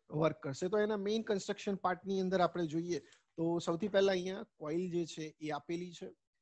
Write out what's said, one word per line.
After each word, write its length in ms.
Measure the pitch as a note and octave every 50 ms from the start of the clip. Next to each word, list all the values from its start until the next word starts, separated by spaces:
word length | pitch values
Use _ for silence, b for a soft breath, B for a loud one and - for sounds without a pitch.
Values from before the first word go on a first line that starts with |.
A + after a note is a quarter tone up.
| _ -
વર્ક 240 | - D3+ D#3+ D#3 D3+
કરશે. 340 | - - - C3+ - F3+ F#3
તો 100 | G#3 G#3
એના 180 | G#3 G#3 A3
મેઇન 240 | G3+ G3 G3+ G#3+ A3+
કન્સ્ટ્રક્શન 540 | A3 - G#3+ G3 - - G3+ - - G#3+ G3
પાર્ટની 440 | F#3 - F3+ F#3 F3 - F#3+ G3 F#3+
અંદર 220 | F#3+ F#3 F#3 F#3
આપણે 260 | F3 E3 - F3+ F3
જોઈએ, 320 | D#3 D3 E3 E3+ F3 F3 C#3 b b b b b _ _
તો 240 | - E3 E3 E3+ E3+
સૌથી 280 | - F#3 E3+ D#3+ G#3+
પહેલા 240 | G3+ G3+ G3 G3 G3
અહીંયા 320 | F#3+ F3+ F3+ F#3 F#3+ G#3+ A#3
કોઇલ 480 | - _ _ - D3+ E3 E3+ F#3 F3+
જે 140 | E3 F3 E3+
છે, 300 | D3+ - E3 D#3 D#3 D3 _
એ 80 | D#3 D3+
આપેલી 420 | D3 C#3 - - E3+ E3+ F3+ F3+
છે. 240 | E3 - F#3+ F#3+ F3+ _ _ _ _ _